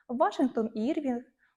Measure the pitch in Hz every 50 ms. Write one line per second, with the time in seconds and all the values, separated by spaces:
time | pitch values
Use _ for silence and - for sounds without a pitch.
0 | _ - 247 247 320 392 - - 285 247 - 233 220 220 - 220 214 262 330 330
1 | 294 262 240 240 254 _ _ _ _ _ _